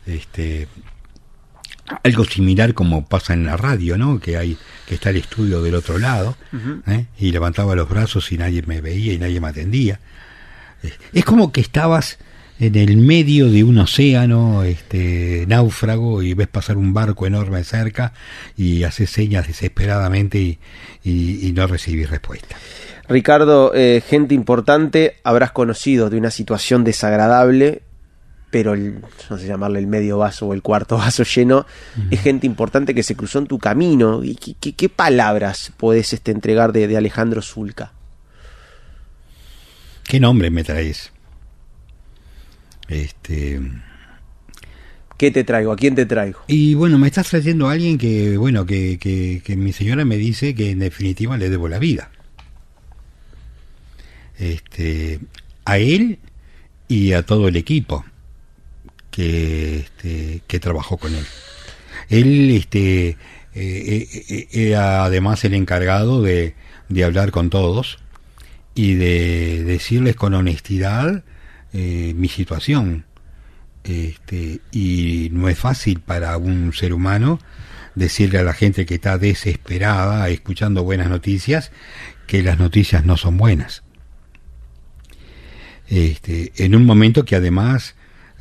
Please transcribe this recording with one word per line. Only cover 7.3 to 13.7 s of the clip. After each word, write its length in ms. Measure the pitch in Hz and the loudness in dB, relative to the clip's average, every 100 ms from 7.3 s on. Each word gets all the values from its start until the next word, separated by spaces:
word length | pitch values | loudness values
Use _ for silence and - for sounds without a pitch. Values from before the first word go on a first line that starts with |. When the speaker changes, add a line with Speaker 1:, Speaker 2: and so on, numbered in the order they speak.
Speaker 1:
levantaba 440 | 85 85 82 101 90 | 0 -2 -2 0 0
los 120 | 76 | 0
brazos 420 | 101 110 98 - | 0 0 -2 -4
y 60 | 85 | -4
nadie 260 | 87 87 80 | -2 -4 -4
me 160 | 80 | -6
veía 320 | 78 95 110 | -6 -4 -4
y 60 | 87 | -4
nadie 200 | 87 87 | -4 -4
me 80 | 78 | -6
atendía. 500 | 76 87 127 110 95 - - - - - - - - | -6 -4 0 0 -2 -12 -20 -20 -20 -20 -20 -20 -14
Eh, 100 | - - - | -14 -14 -4
es 100 | 175 - | -2 4
como 260 | 226 170 | 4 4
que 100 | 131 | 2
estabas 560 | - 151 165 160 - - - - - - | 0 0 2 0 -2 -10 -20 -20 -18 -2
en 180 | 113 104 | 2 4
el 200 | 104 107 | 6 8
medio 560 | 131 170 147 147 127 | 8 6 6 6 6
de 140 | 104 | 6
un 120 | 113 | 6